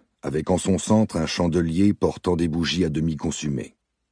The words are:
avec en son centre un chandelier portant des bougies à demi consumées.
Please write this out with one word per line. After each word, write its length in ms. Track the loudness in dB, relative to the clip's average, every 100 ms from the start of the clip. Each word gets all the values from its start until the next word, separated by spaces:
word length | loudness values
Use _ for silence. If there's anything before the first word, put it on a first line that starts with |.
| _ _
avec 300 | -6 -4 0
en 80 | 0
son 180 | 2 0
centre 400 | 2 2 2 0
un 100 | -2
chandelier 680 | 0 0 2 0 2 2
portant 420 | 2 0 -2 -2 0
des 120 | 0
bougies 360 | 0 -2 0
à 60 | 0
demi 260 | 0 -2 -2
consumées. 600 | -4 -4 -4 -6 -8 _ _ _ _